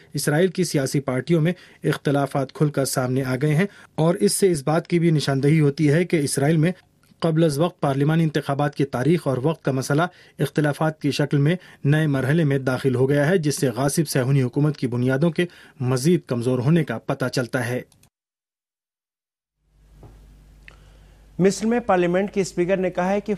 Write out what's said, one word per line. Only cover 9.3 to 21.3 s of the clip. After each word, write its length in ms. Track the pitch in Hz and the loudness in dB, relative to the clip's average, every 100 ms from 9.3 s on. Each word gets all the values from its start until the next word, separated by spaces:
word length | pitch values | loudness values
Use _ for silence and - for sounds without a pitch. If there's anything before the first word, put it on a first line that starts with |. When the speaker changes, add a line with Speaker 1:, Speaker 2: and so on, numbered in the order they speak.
| 127 | -2
Speaker 1:
وقت 200 | 135 156 - | -2 -2 -2
کا 60 | |
مسئلہ 300 | 131 - 143 175 - - - | -2 0 0 0 -4 -16 -6
اختلافات 600 | 143 - 151 143 160 156 | -4 0 0 0 -2 -2
کی 100 | 143 | -4
شکل 260 | 131 143 147 | -2 0 0
میں 180 | 143 180 - - | 2 0 -6 -6
نئے 240 | 139 151 156 | 0 2 2
مرحلے 360 | 139 131 160 | 0 0 2
میں 140 | 151 139 | 2 0
داخل 360 | 131 127 135 123 | 0 -2 0 0
ہو 120 | 131 | 2
گیا 180 | 143 143 | 2 2
ہے، 100 | 190 | 2
جس 180 | 151 139 | 0 -2
سے 140 | 139 113 | -2 0
غاصب 320 | 139 156 151 | 0 0 -2
صہیونی 340 | 143 123 139 | -2 2 2
حکومت 360 | 127 143 151 147 | 2 0 -2 -2
کی 100 | 131 | -4
بنیادوں 420 | 120 123 131 170 | -2 0 0 0
کے 140 | 156 175 - - - | 0 -4 -8 -20 -6
مزید 400 | 123 127 135 175 - | -2 0 2 0 0
کمزور 320 | 120 117 127 | -4 -2 0
ہونے 240 | 120 170 | 2 2
کا 140 | 147 113 - | 0 -4 -6
پتہ 200 | 139 127 | -4 -4
چلتا 340 | 127 120 131 117 | -2 -4 -4 -4
ہے۔ 120 | 123 - _ _ _ _ _ _ _ _ _ _ _ _ _ _ _ _ _ _ _ _ - - - - - _ - - - - - - _ _ | -6 -10 _ _ _ _ _ _ _ _ _ _ _ _ _ _ _ _ _ _ _ _ -20 -20 -20 -20 -20 _ -20 -20 -20 -20 -20 -20 _ _